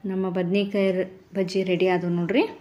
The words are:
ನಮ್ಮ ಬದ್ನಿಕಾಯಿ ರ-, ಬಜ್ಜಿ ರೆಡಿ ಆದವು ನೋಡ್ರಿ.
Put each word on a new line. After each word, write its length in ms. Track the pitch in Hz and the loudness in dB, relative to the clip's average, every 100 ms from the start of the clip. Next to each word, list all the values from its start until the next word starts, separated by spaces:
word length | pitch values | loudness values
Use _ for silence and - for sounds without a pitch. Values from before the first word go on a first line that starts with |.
ನಮ್ಮ 240 | 196 190 190 185 | -4 -2 -2 -2
ಬದ್ನಿಕಾಯಿ 560 | 175 202 202 202 190 185 | 0 0 0 0 2 0
ರ-, 120 | 185 - - 185 | -4 -8 -10 -4
ಬಜ್ಜಿ 240 | 185 196 185 | -2 -2 0
ರೆಡಿ 180 | 175 185 | 2 2
ಆದವು 200 | 180 175 175 | 2 0 -2
ನೋಡ್ರಿ. 240 | 170 220 440 - | 2 2 0 -4